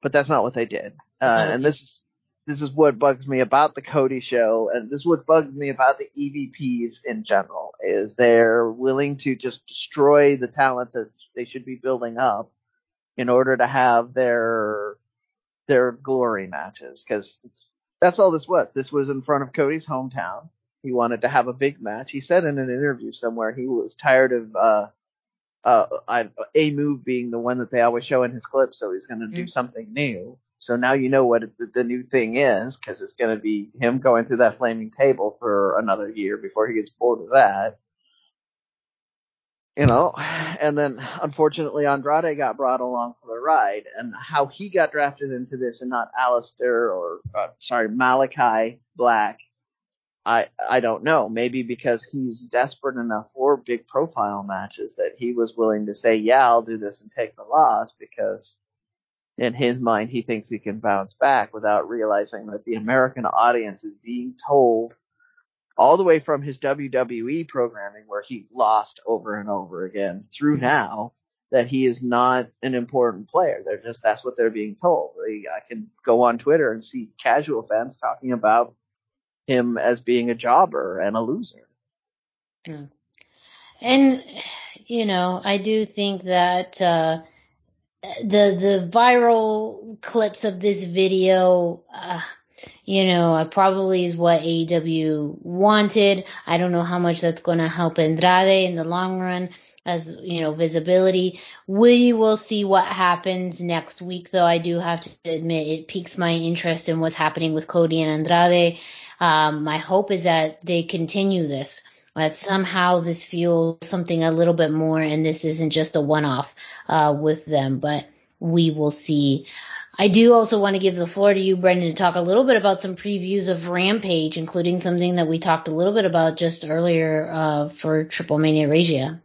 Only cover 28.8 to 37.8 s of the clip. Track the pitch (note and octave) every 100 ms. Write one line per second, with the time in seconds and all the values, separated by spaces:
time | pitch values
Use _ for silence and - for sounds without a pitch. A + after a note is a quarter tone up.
28.8 | G#2+ F#2 - A2+ A2 E3+ F3 - B2 A#2
29.8 | A2 A#2 C#3+ G#2 G2 B2+ _ _ - A#2+
30.8 | B2 C#3 B2+ C3+ B2+ A#2+ A2 _ E3+ B2
31.8 | A#2+ B2 B2+ C3 A2+ A#2+ C#3 G2+ A#2 C3+
32.8 | - F#2+ G2 - A#2+ A2 G#2+ G#2+ G#2 -
33.8 | B2 B2+ C3 A#2 A2+ A2+ A#2+ - B2 A2+
34.8 | A2 - C#3 B2+ G2+ - A#2 G2+ G2 F#2
35.8 | A2 G2 G#2 A2 G2 G#2 G2+ G#2+ A2 A2+
36.8 | G#2 _ A#2+ A2+ F#2 C3 A#2 G2 G#2+ -